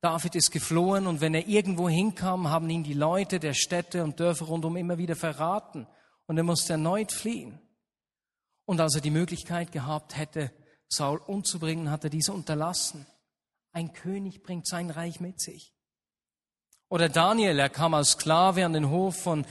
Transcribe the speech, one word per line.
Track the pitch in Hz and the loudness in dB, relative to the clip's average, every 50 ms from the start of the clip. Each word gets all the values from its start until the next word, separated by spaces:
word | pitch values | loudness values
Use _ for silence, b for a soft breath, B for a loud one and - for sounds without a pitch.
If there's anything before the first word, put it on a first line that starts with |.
David | - 170 165 170 - 175 - | 2 2 0 2 -2 -2 0
ist | 175 156 - | 2 2 2
geflohen | - 160 - - 160 170 175 185 196 196 190 | 2 -2 -2 2 2 2 4 4 2 2 2
und | 185 170 143 | 0 0 2
wenn | 156 160 156 | 2 2 2
er | 160 170 214 | 2 0 4
irgendwo | 202 208 196 190 185 165 175 180 | 2 2 2 2 0 0 2 2
hinkam, | 160 170 190 220 - - 180 190 185 185 180 147 | 4 4 2 2 0 0 -2 -2 0 0 0 2
haben | 151 165 160 165 | 2 2 0 0
ihn | 165 170 156 | -2 -2 -2
die | 147 147 | -2 0
Leute | 143 147 156 175 190 202 190 196 180 | 2 2 2 2 2 0 0 -2 -2
der | 156 151 135 | -2 -2 0
Städte | - - - 180 175 175 - - 180 165 | 0 0 0 0 -4 -4 -2 -2 -2 -2
und | 151 139 - | -2 -2 0
Dörfer | 170 175 170 165 170 | 0 0 0 0 -4
rundum | 156 160 165 160 165 170 | -4 -4 -2 -2 -2 -4
immer | 180 175 175 175 | -2 -2 -2 -2
wieder | 165 180 170 165 | -2 -2 -4 -4
verraten | - - 165 147 135 156 165 190 208 - - - 151 113 b b b b b b b b | -2 -2 -4 -2 -2 -2 -2 -2 -2 -4 -8 -14 -14 -14 b b b b b b b b
und | - 165 | -2 0
er | 160 165 | 0 2
musste | 170 170 151 - - 170 | 2 2 0 0 0 0
erneut | 156 156 165 180 214 214 208 | 0 0 0 0 0 -2 -4
fliehen. | - - - 214 233 196 143 120 - - _ _ _ _ _ _ _ _ _ _ _ _ _ _ _ _ _ _ _ _ _ | -6 -6 -4 -4 -6 -6 -8 -12 -16 -20 _ _ _ _ _ _ _ _ _ _ _ _ _ _ _ _ _ _ _ _ _
Und | - 185 165 | -2 2 2
als | 165 156 135 | 4 2 2
er | 156 | 0
die | 139 151 | 0 2
Möglichkeit | 151 156 175 165 175 165 - - 170 170 170 170 - | 2 2 0 0 -4 -10 -6 -4 -4 -4 -4 -4 -6
gehabt | 151 123 139 156 151 - - - | -6 -4 -4 -4 -6 -6 -8 -8
hätte, | 143 156 147 - 160 147 131 - b b b b b b | -8 -8 -6 -4 -6 -6 -6 -8 b b b b b b
Saul | _ - - 151 139 147 | _ -4 -2 0 0 -2
umzubringen, | 165 - - 202 202 196 - - 170 160 160 160 165 165 147 | -2 -4 -6 -6 -4 -2 -4 -4 -2 -2 -2 -2 -2 -2 -2
hat | 151 151 - | -2 -2 -2
er | 151 | -4
diese | 143 160 151 - | -2 0 0 0
unterlassen. | 196 190 147 - 156 147 156 170 - - - - - 151 139 - _ _ _ _ _ _ _ _ _ _ _ _ _ | -2 -4 -4 -4 -2 -2 -2 -2 -2 -2 -4 -4 -6 -10 -18 -18 _ _ _ _ _ _ _ _ _ _ _ _ _
Ein | 170 165 160 | -8 -8 -8
König | - - - 175 190 202 196 190 - - | -10 -10 -8 -8 -6 -6 -6 -8 -10 -14
bringt | _ - 180 175 - | _ -10 -10 -8 -6
sein | - 180 170 175 175 | -6 -6 -4 -6 -6
Reich | 151 160 170 170 165 - | -6 -8 -8 -8 -8 -8
mit | 175 175 190 - | -10 -12 -8 -8
sich. | - - - - - - _ _ _ _ _ _ _ _ _ _ _ _ _ _ _ _ _ _ _ _ _ _ _ | -10 -10 -10 -20 -20 -20 _ _ _ _ _ _ _ _ _ _ _ _ _ _ _ _ _ _ _ _ _ _ _
Oder | _ 190 170 170 160 | _ 0 2 2 4
Daniel, | 135 165 165 190 220 233 214 196 156 143 | 4 4 4 6 6 4 4 4 4 4
er | 139 139 | 2 2
kam | - 135 160 165 156 | 2 0 0 2 4
als | 151 147 - | 4 4 4
Sklave | - - - 156 156 165 180 190 185 180 185 | 2 2 2 4 4 6 6 6 4 4 2
an | 170 160 | 2 2
den | 156 151 139 | 2 2 2
Hof | 147 180 190 190 165 - | 2 2 0 0 -2 -2
von | - 180 165 151 135 B | -2 -2 0 0 -2 B